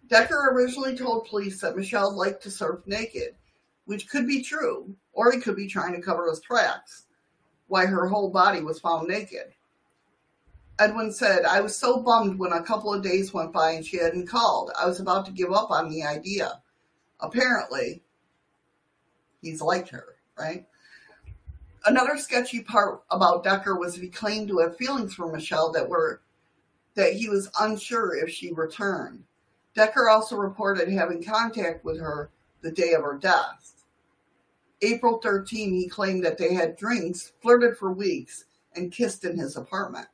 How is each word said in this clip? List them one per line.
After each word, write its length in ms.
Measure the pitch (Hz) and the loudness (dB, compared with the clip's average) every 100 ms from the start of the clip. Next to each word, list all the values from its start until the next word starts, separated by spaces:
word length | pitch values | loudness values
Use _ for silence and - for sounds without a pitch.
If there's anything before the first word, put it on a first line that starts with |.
| _ | _
Decker 420 | 226 233 311 277 | 4 6 2 2
originally 440 | 254 247 254 269 247 | 4 2 0 -4 -4
told 320 | 254 226 220 | -2 -4 -2
police 320 | 208 202 190 | -6 -6 -6
that 160 | 175 160 | -6 -4
Michelle 400 | 196 214 196 196 | -4 0 0 0
liked 260 | 185 196 | -4 -4
to 60 | 202 | -12
surf 300 | - 165 175 - | -6 -6 -6 -6
naked, 480 | 208 226 - 160 - _ _ _ _ | -6 -6 -6 -8 -10 _ _ _ _
which 240 | - 202 - | -10 -10 -6
could 180 | 285 247 | -4 0
be 160 | 269 | -2
true, 520 | 254 302 247 - - 196 _ | -4 -4 -4 -4 -10 -20 _
or 180 | - 233 | 2 4
he 60 | 254 | 4
could 140 | 233 190 | 0 -4
be 120 | 196 | -4
trying 260 | 190 175 | -4 -4
to 60 | 175 | -6
cover 280 | 180 175 170 | -4 -2 -2
his 100 | 160 | -4
tracks, 640 | - 240 170 - - - _ _ _ _ _ _ _ | -2 2 2 -2 -12 -20 _ _ _ _ _ _ _
why 180 | 190 | 2
her 240 | 185 190 180 | 2 2 2
whole 220 | 208 196 | 0 0
body 320 | 180 185 180 | 4 4 4
was 180 | 151 156 | -4 -4
found 260 | 170 165 160 | -2 -2 -2
naked. 440 | 202 196 - - _ _ _ _ _ _ _ _ _ _ - _ - | -4 -6 -12 -14 _ _ _ _ _ _ _ _ _ _ -20 _ 4
Edwin 340 | 214 220 220 | 4 4 -4
said, 320 | 208 220 185 | 0 2 4
"I 160 | 156 185 | 4 4
was 160 | 208 - | 2 0
so 240 | 254 254 | 0 2
bummed 380 | 247 233 202 185 | 4 4 4 -2
when 140 | 180 | -2
a 100 | 170 | -2
couple 320 | 170 214 208 | -2 -2 -2
of 80 | 202 | -4
days 320 | 190 185 190 | 0 0 0
went 180 | 190 160 | -4 -4
by 200 | 180 160 | 0 0
and 120 | 160 | 0
she 140 | 160 180 | -6 0
hadn't 300 | 165 175 180 | 0 0 -4
called. 420 | 240 233 - - - | 2 2 2 -4 -2
I 60 | 180 | -2
was 140 | 180 | -2
about 260 | 190 185 190 | 0 0 -2
to 60 | |
give 200 | 185 175 | -4 2
up 180 | 196 - | 2 2
on 200 | 156 160 | 0 -2
the 140 | 156 | -4
idea." 580 | 147 151 185 196 151 - _ _ _ _ _ _ | -6 -6 -6 -4 -4 -6 _ _ _ _ _ _
Apparently, 840 | - 240 262 226 - 135 120 - _ _ _ _ _ _ _ _ _ _ _ _ _ _ | -6 0 2 2 -2 -4 -6 -6 _ _ _ _ _ _ _ _ _ _ _ _ _ _
he's 180 | 160 156 | -14 -6
liked 300 | 156 180 180 | -2 -2 -2
her, 240 | - - - _ - | -14 -18 -20 _ -10
right? 280 | 156 180 - _ _ - _ - - - - - - - | -8 -8 -14 _ _ -20 _ -20 -20 -20 -20 -20 -20 -2
Another 320 | 208 254 262 294 | 2 4 2 0
sketchy 460 | - 240 240 240 | -2 -2 -2 -6
part 400 | - 226 202 - _ | 0 2 2 -2 _
about 340 | 185 180 170 | 2 4 4
Decker 320 | 190 196 196 180 | 2 0 0 -2
was 180 | 175 | -4
that 80 | 175 | -6
he 60 | 180 | -12
claimed 400 | - 214 214 208 | -8 -4 -4 -2
to 100 | 185 | 2
have 180 | 165 - | 2 0
feelings 380 | 254 269 202 | -4 -4 -4
for 160 | - 170 | -6 -8
Michelle 420 | 156 - 156 160 | -8 -4 0 0
that 160 | 160 - | 0 0
were, 340 | 175 160 147 _ _ _ _ _ _ _ | 0 0 -2 _ _ _ _ _ _ _
that 200 | - 190 | 2 2
he 140 | 202 226 | 2 0
was 220 | 202 196 - | -2 0 0
unsure 560 | 214 214 - 240 202 165 | 0 0 -4 -2 -2 -2
if 140 | 160 | -4
she 220 | - 180 | -6 -10
returned. 720 | 165 160 - 202 185 - - - _ _ _ _ | -6 -6 -4 -4 -4 -6 -14 -20 _ _ _ _
Decker 340 | - 214 240 240 | 4 4 6 6
also 260 | 220 214 226 | 6 4 -2
reported 520 | 196 196 202 190 170 | -4 -2 -2 2 2
having 340 | 196 170 170 | 2 0 -2
contact 640 | 185 220 226 226 175 165 | -2 0 0 -2 -4 -4
with 160 | 165 160 | -8 -6
her 300 | 160 147 147 _ _ _ | -6 -6 -8 _ _ _
the 80 | 165 | -10
day 220 | 160 170 | 0 4
of 80 | 165 | 4
her 140 | 151 139 | 2 -2
death. 680 | 190 175 - - - _ _ _ _ _ _ _ _ _ _ _ | 4 4 2 -8 -20 _ _ _ _ _ _ _ _ _ _ _
April 360 | 214 233 240 226 | 0 2 2 2
thirteen, 540 | 220 196 196 226 208 | 0 -2 -2 -6 -2
he 160 | 185 180 | -2 -2
claimed 360 | - 190 185 | -4 -2 0
that 120 | 175 156 | 0 0
they 160 | 170 | 0
had 220 | 185 165 165 | 2 0 -2
drinks, 560 | 208 240 170 180 - _ | -2 -2 -2 -6 -12 _
flirted 360 | 226 240 240 233 | 6 6 6 0
for 160 | 196 | -4
weeks, 520 | 185 202 165 - - - _ _ | -2 -2 -4 -6 -18 -20 _ _
and 180 | 175 180 | -10 -8
kissed 320 | - 233 - | -2 -4 -2
in 140 | 180 165 | -6 -4
his 180 | 139 135 | -6 -8
apartment. 520 | - 190 - - - | -8 -6 -6 -10 -16